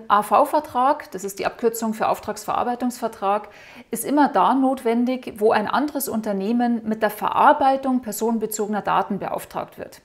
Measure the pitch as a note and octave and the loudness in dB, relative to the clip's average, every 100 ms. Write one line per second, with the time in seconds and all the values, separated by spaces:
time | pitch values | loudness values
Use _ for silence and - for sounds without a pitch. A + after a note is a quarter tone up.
0 | - G#3 G#3 A#3+ C#4+ A#3+ - B3+ B3+ D4 | 0 2 4 4 4 0 -2 0 2 0
1 | - F#3+ G3 - - - A#3 A3+ A3+ A3 | -4 -10 -8 -6 -6 -2 -2 0 -4 -2
2 | F#3 - - G#3 - - A#3 A#3+ B3 - | -2 -2 -6 -8 -4 -2 -2 -2 -4 -4
3 | A3+ - G3 G#3 G#3 - - - - - | -6 -4 -2 -2 -4 -20 -20 -20 -10 -8
4 | - C#4+ C4+ F#3+ F3+ C4 C4 C4 A#3 A#3 | 0 2 4 4 4 4 2 0 0 0
5 | B3 B3+ - - G#3+ A3+ - A3 D4 C#4+ | 0 -2 -6 0 2 2 0 0 0 -4
6 | - A3 G#3+ G3 G3 A#3+ A#3+ A#3 A3 A3 | -4 -4 -2 -2 0 0 2 0 -2 -2
7 | G#3+ - F#3 - B3 D4 C4+ C4+ C4+ B3+ | -2 -2 0 6 6 6 4 2 0 -2
8 | A3 G#3 A3 A3+ G#3+ - G#3 G#3 F#3+ F3+ | -2 -4 -2 0 -2 -2 -2 -2 0 0
9 | G3 G3 F3 - - E3+ - - - - | 0 -2 -4 -6 -8 -8 -8 -12 -16 -18